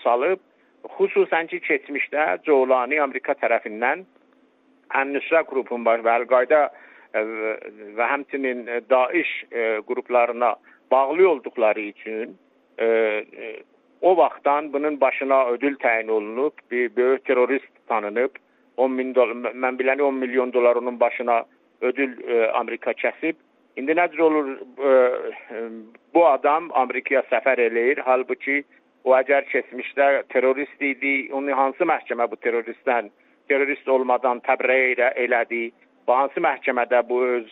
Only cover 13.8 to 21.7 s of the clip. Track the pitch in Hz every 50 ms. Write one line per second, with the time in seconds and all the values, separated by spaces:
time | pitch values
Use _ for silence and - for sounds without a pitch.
13.8 | _ _ _ _ - 175 185 170 151 123 - - - 143 143 147 156 151 135 139
14.8 | 147 156 151 139 135 127 - - 135 135 135 135 131 120 120 120 135 143 139 131
15.8 | - 123 113 113 110 110 110 107 104 107 110 120 139 151 - - - - 120 120
16.8 | 123 117 104 120 123 127 135 131 - - 131 123 123 120 139 135 - - _ _
17.8 | _ - 127 110 104 104 104 117 127 - - - _ _ _ _ _ _ _ -
18.8 | 127 131 131 127 127 131 127 127 120 110 117 123 123 113 113 127 131 127 127 127
19.8 | 127 131 131 135 143 139 135 131 131 123 123 127 127 127 123 123 120 120 120 120
20.8 | 120 127 123 117 120 117 - - 123 120 117 117 - - _ _ _ _